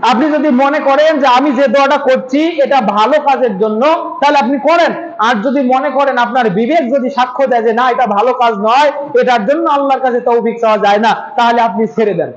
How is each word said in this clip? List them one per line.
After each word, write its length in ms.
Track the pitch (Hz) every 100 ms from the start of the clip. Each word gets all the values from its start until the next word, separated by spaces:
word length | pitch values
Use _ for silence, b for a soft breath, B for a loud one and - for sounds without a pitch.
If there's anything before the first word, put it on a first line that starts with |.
আপনি 300 | 226 233 302
যদি 180 | 302 294
মনে 280 | 247 277 302
করেন 400 | 285 277 311 311
যে 80 | 262
আমি 260 | 247 285
যে 160 | 247 277
দোয়াটা 280 | 277 277 294
করছি 640 | 277 262 - 277 320 320
এটা 180 | 277 269
ভালো 320 | 208 202 226
কাজের 460 | 294 294 262 247 190
জন্য, 260 | 220 214 277 339 - -
তাহলে 180 | 277 294
আপনি 200 | 233 277
করেন। 520 | 294 339 320 185 - -
আর 240 | 214 247
যদি 320 | 220 262 254
মনে 160 | 254 285
করেন, 280 | 262 277 247
আপনার 320 | 240 254 226
বিবেক 460 | 180 233 330 254 -
যদি 140 | 240
সাক্ষ্য 360 | - 254 - 269
দেয় 160 | 240
যে 100 | 220
না, 180 | 220 254
এটা 160 | 240 247
ভালো 260 | 202 247
কাজ 220 | 254 240
নয়, 380 | 208 214 254 294 294 285 277
এটার 240 | 254 240
জন্য 260 | 202 294 330
আল্লাহর 300 | 285 277 269
কাছে 200 | 262 240
তৌফিক 400 | 247 240 233 226
চাওয়া 180 | 226 214
যায় 200 | 202 208
না, 160 | 220 190 - -
তাহলে 240 | 240 240
আপনি 260 | 233 202 220
ছেড়ে 280 | 220 214
দেন 180 | 175 139